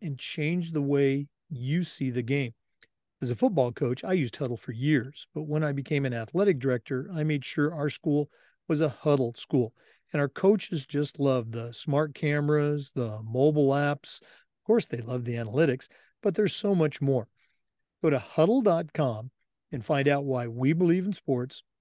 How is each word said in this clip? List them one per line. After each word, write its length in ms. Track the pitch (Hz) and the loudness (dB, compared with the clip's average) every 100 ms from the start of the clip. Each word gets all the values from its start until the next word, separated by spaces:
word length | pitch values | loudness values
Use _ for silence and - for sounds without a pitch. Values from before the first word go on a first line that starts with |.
and 160 | 170 131 | -10 -8
change 540 | - - 151 180 165 | -8 -4 -2 -2 -2
the 100 | 156 | -2
way 460 | 139 143 139 139 143 _ - | 0 2 2 0 -4 _ -12
you 360 | 127 127 170 | -8 -2 -2
see 260 | 170 - 131 | -2 -4 -4
the 120 | 120 | -2
game. 320 | 117 143 120 - _ _ _ _ _ _ | -2 -2 -2 -10 _ _ _ _ _ _
As 80 | 123 | -6
a 60 | 120 | 0
football 360 | 254 160 123 | 2 4 0
coach, 320 | - 123 127 | 0 -2 -2
I 80 | 190 | -2
used 240 | 185 123 - | 0 -2 -4
Hudl 220 | 131 117 | -6 -6
for 140 | - | -8
years, 540 | 110 143 143 127 - - | -4 0 0 0 -10 -14
but 100 | 151 | -10
when 200 | 156 151 | -4 -2
I 80 | 151 | -2
became 320 | 139 131 147 | -4 -2 -2
an 80 | 135 | 0
athletic 460 | 117 113 175 202 139 | -4 -4 0 2 2
director, 500 | 131 123 - 127 185 | 0 -2 -2 -6 -4
I 100 | 165 | -4
made 220 | 156 147 - | -2 -2 -2
sure 280 | - 151 | -2 -2
our 140 | 160 147 | 0 -4
school 420 | - 151 147 143 _ _ _ - | -4 0 0 -2 _ _ _ -4
was 140 | 151 | 0
a 120 | 151 - | 0 0
Hudl 320 | 151 143 120 - | 2 2 0 -6
school, 340 | - 135 113 - _ _ _ | -2 0 0 -6 _ _ _
and 80 | 151 | -2
our 80 | 143 | -2
coaches 560 | - 190 214 - 160 | 2 4 4 0 -6
just 340 | - 147 147 - | -4 -4 0 2
loved 340 | 139 127 113 | 4 2 -2
the 200 | 117 120 | -8 -10
smart 420 | - 151 143 156 | -8 0 0 0
cameras, 760 | - 147 147 147 151 147 147 139 | -2 0 2 2 2 2 -2 -4
the 280 | 135 117 107 | -6 -6 -6
mobile 460 | 110 123 147 151 135 | -4 4 4 6 4
apps. 500 | 143 147 147 - - | 4 0 -2 -8 -16
Of 440 | - - _ _ - | -16 -20 _ _ 0
course, 200 | 233 - | 0 0
they 140 | 120 | -6
love 240 | 113 127 | -6 -6
the 120 | 120 117 | -4 -6
analytics, 520 | 113 131 156 127 - _ _ _ | -2 2 2 0 -6 _ _ _
but 120 | 202 | -2
there's 200 | 180 202 | 0 0
so 200 | - 202 | 0 0
much 260 | 185 151 - | 2 2 0
more. 260 | 139 131 - _ _ _ _ _ _ _ | 0 0 -4 _ _ _ _ _ _ _
Go 80 | 160 | 0
to 80 | 135 | 0
huddle 420 | - - 175 262 | 0 2 4 4
dot 320 | 208 165 160 | 2 2 -2
com 380 | - 135 107 123 - _ _ _ | -2 -2 -2 -10 -16 _ _ _
and 100 | 131 | -8
find 260 | 107 143 139 | -2 2 2
out 180 | 143 139 | 2 0
why 200 | 127 120 | -2 -4
we 280 | 117 135 | 0 0
believe 320 | 165 175 180 196 | 2 2 2 0
in 80 | |
sports 480 | - - 123 127 - - _ | -4 -2 -2 -4 -10 -20 _